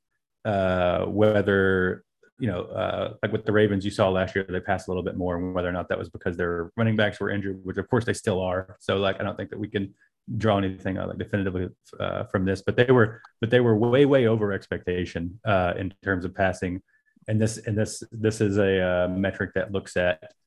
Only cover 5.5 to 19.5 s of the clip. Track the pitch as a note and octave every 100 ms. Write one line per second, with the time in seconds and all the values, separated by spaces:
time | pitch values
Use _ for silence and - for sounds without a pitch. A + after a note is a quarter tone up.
5.5 | F2+ F2 F2 E2+ F#2 F2 - F#2+ E2+ F2
6.5 | F2 E2+ - A2+ G#2+ G#2 - G2+ G2+ G2
7.5 | F#2+ F#2 F#2+ F#2+ B2 A#2 G2 A2+ F#2 F#2
8.5 | F#2 - - - G2 G2 F#2 G2 - G2+
9.5 | - G#2 G#2 F#2+ - _ _ - A#2 A2
10.5 | G2+ F#2+ F#2+ F#2+ F#2+ F#2 F#2 - G#2 F#2+
11.5 | F2+ F2+ - _ - F#2+ F#2 G#2 G2+ F#2+
12.5 | F#2 - B2 B2 B2+ G#2+ - - _ A#2
13.5 | B2 A#2+ G#2+ A#2+ B2+ C#3+ C#3 A2+ A2 G#2
14.5 | G2 - F2 - F2+ F2 F2 F2 F#2 A2
15.5 | F#2+ F2+ F2+ F#2 - G2 F#2 F2+ - F#2+
16.5 | F2+ F2+ F2+ - _ _ _ - A2 A2
17.5 | A2+ - G#2 G#2+ - - A2+ G#2+ G#2+ G#2+
18.5 | G2 G2 F#2+ F2+ F2+ F2+ F#2 G2 - F#2+